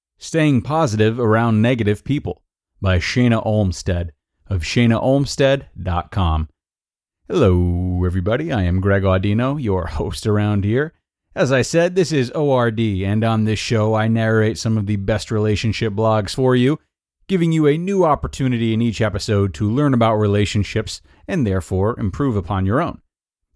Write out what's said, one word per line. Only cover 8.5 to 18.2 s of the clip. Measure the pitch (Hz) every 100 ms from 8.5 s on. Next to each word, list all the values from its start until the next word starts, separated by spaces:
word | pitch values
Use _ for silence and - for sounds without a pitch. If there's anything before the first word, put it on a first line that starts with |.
I | 123
am | 90 92
Greg | 98 98
Audino, | 95 92 104 107 127 151
your | 113 92 85
host | - 98 - 113
around | 104 104 104
here. | 101 120 156 - _ _ _
As | - 139
I | 131
said, | 120 165 175 180
this | 151
is | 151 123 -
O | 147
R | 127 120
D, | 110 113 95
and | 98 107
on | 113 110 107
this | 107
show, | - 113 107 110
I | 110
narrate | 113 110 110 110 107
some | 117 110
of | 101
the | 104
best | 98 107 -
relationship | 110 107 104 113 - 113
blogs | 101 113 110 98 -
for | 127 127
you, | 127 156 _ _ _ _ -
giving | 185 165
you | 160 147
a | 156
new | 180 196
opportunity | 165 139